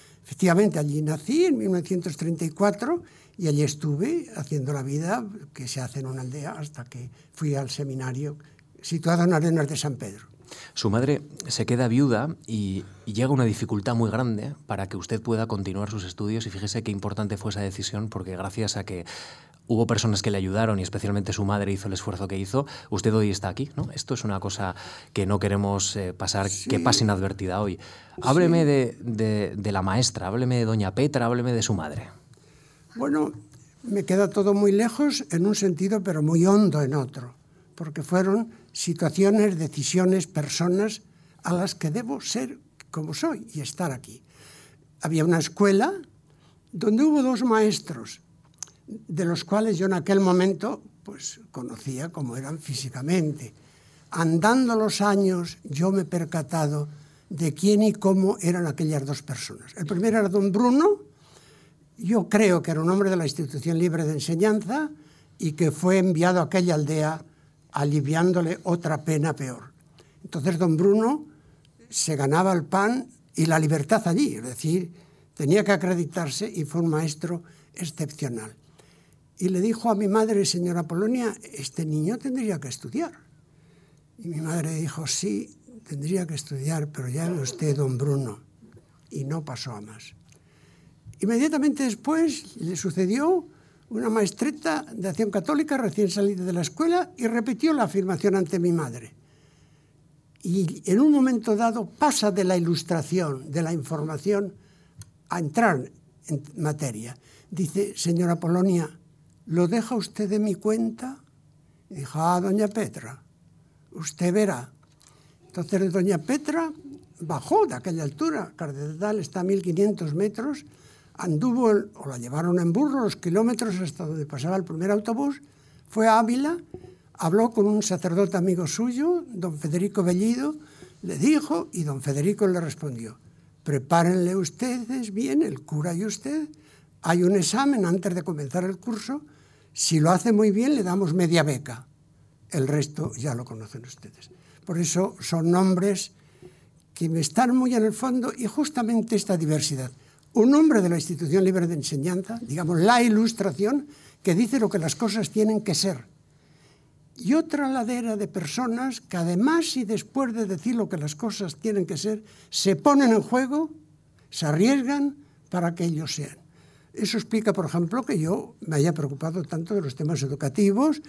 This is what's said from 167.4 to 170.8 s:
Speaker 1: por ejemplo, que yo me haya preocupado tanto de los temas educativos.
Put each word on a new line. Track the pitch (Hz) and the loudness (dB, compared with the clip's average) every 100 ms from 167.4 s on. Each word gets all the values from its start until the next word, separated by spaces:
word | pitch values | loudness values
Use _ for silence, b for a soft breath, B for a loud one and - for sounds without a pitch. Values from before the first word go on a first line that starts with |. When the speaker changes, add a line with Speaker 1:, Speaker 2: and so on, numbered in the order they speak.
| 220 | 2
Speaker 1:
por | 190 165 | 0 0
ejemplo, | 175 170 233 | 0 0 -2
que | 262 220 | -2 -2
yo | 156 196 - - | 0 -2 -4 -14
me | - 151 | -4 2
haya | 156 | 2
preocupado | 170 143 139 160 170 | 2 -4 -4 -6 -6
tanto | 165 160 165 208 | -6 -6 -2 -2
de | |
los | 151 127 | -2 -4
temas | 151 147 | -2 -2
educativos. | 135 139 139 131 202 196 | -2 -4 -4 2 4 4